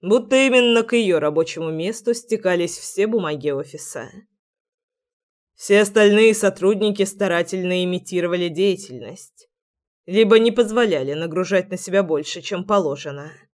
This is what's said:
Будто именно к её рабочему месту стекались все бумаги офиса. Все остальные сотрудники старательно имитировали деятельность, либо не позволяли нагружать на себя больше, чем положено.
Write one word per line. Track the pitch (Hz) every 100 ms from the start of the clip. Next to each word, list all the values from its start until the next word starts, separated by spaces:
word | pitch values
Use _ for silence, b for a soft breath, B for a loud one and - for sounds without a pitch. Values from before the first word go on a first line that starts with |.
Будто | 175 233 240 262
именно | 269 254 240 233
к | 226
её | 240 208 165
рабочему | 151 151 160 - 160
месту | 160 175 - -
стекались | 233 - 214 190 175 170 -
все | - - 214
бумаги | 226 170 151 143
офиса. | 139 135 151 - - 117 - _ _ _ _ _ _ _ _ _ _ _ _ _
Все | _ - 202
остальные | 208 208 208 208 220
сотрудники | 214 196 190 190 208 214 202
старательно | 190 - 202 170 170 190 180 180
имитировали | 180 180 - 180 170 180 175
деятельность, | 160 202 185 - 123 110 180 - _ _ _ _ _ _ _ -
либо | 190 220 226
не | 233
позволяли | 247 220 220 226 160 131
нагружать | 151 165 160 185 190 185
на | 185
себя | - 190
больше, | 185 156 156 175
чем | - 190
положено. | 185 202 160 143 147 139 147 - _